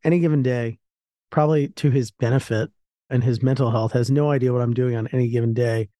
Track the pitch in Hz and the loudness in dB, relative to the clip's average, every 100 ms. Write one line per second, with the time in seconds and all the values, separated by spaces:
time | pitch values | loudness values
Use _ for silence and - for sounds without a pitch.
0 | 160 175 170 151 127 123 117 107 _ _ | 0 2 2 2 0 -2 -4 -8 _ _
1 | _ _ _ - 151 151 143 - 147 131 | _ _ _ 0 2 2 0 -2 0 2
2 | 110 - 117 131 - 110 110 _ _ _ | -2 -2 0 0 0 -2 -4 _ _ _
3 | - 127 120 113 127 131 120 117 113 123 | -4 -2 0 0 0 0 0 0 0 0
4 | 120 139 147 139 127 123 120 117 127 117 | 0 0 0 0 0 0 -2 -2 -2 -2
5 | 110 127 120 117 117 113 120 113 107 _ | -4 -2 0 0 -2 0 0 -2 -6 _